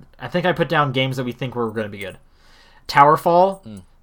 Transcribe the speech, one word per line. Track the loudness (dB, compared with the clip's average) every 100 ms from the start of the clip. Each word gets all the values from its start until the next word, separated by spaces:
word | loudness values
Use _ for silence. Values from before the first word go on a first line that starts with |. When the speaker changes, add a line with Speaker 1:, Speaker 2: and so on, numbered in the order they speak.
| -20 _
Speaker 1:
I | -8
think | -2 -2
I |
put | 0 0
down | 0 0
games | 0 -2 -2
that |
we | -6
think | -8 -8 -6
were | -6
gonna | -4 -8
be | -10
good. | -14 -14 _ _ _ _ _ _ -2
Towerfall, | 4 6 6 4 4 4 0 -14
Speaker 2:
Mm. | -20 -20 _